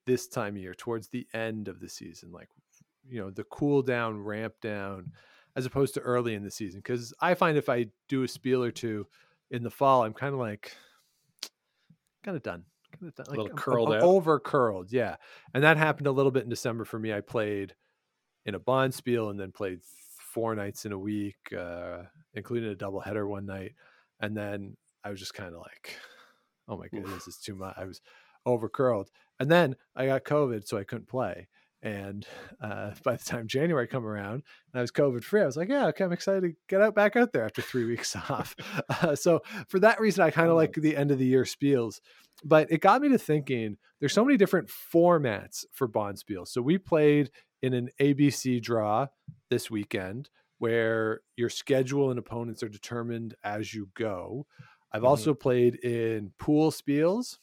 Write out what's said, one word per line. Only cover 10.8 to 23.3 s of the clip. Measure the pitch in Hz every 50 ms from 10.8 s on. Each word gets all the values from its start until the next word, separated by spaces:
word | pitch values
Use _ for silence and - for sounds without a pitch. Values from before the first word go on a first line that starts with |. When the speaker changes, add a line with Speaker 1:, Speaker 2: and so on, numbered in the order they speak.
| - _ _ _ _ _ _ _ _ _ _ _ - - _ _ _ _ _ _ _ _ _ _ _ _ _ _ -
Speaker 1:
kinda | 208 190 151
done. | - 107 87 87 92 _ _ _ _ _ - -
Kinda | 185 165 -
done. | - - - 143
Speaker 2:
A |
little | 123 107 98
Speaker 1:
Like, |
I'm, | - - -
Speaker 2:
curled | 135 127 120 113 113 110
Speaker 1:
I'm |
Speaker 2:
out. | 107 135
Speaker 1:
over | 180 185 196 165 160 156 135
curled, | - - - 143 123 113 101 92 90 95 117
yeah. | 123 113 98 82 - - - - - - _ -
And | 123 143
that | 156 160
happened | 151 156 156 147 - 143
a | 143 135
little | 135 139 139 127
bit | 131 110
in | 117
December | 117 - - 131 113 113 107
for | - - 113
me. | 110 110 107
I | 104
played | 101 - - 120 107 104 104 101 98 95 - _ _ _ _ _ _ _ _ _ _ _ _ _ -
in | - 101
a | 92
Bonspiel | 92 - 131 131 131 135 127 - - 127 120 117 110 107
and | 101 101
then | 98 95 -
played | - 107 95 92 87 -
four | - - - - - - - - - - 120 113 113 110
nights | 107 101 101 98 - -
in | 107 104
a | 95
week, | 95 104 107 104 104 101 98 _ - - 104
uh, | 95 90 87 87 87 87 90 87 87 90 92 _ _ _ _ -
including | 104 98 - 127 120 113 110 101
a |
doubleheader | 92 107 98 98 95 - 98 104 110 104
one | 101